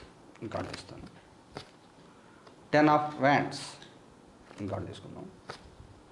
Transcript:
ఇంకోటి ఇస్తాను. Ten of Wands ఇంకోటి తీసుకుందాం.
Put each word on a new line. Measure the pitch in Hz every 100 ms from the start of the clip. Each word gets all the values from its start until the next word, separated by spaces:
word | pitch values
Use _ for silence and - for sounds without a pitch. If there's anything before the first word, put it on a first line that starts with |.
| - - - -
ఇంకోటి | 113 98
ఇస్తాను. | 92 - - - - - - - - - - - - - - - - - - - -
Ten | 147 151
of | 151 147 -
Wands | 131 139 - - - - - - - - - - - -
ఇంకోటి | 101 87 87
తీసుకుందాం. | - - - - - - - - - - - -